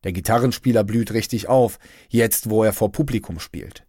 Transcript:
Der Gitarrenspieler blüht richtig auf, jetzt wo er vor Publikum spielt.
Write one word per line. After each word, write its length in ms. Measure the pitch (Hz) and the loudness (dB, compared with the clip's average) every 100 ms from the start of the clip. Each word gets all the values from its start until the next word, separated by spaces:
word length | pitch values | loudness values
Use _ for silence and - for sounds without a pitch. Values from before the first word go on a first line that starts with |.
Der 80 | 95 | -6
Gitarrenspieler 720 | 90 - 117 127 - 127 113 | -6 0 2 2 0 2 2
blüht 300 | 101 113 110 | 2 0 0
richtig 340 | 110 104 117 107 | -2 -2 -6 2
auf, 320 | 131 117 - - - _ | 2 2 -2 -20 -20 _
jetzt 400 | 117 113 - 113 | 0 2 0 0
wo 160 | 107 110 | 2 2
er 80 | |
vor 180 | 101 107 | 2 -2
Publikum 480 | - 147 117 - 85 | -2 -2 -4 -6 -14
spielt. 460 | - - - - | -12 -14 -14 -20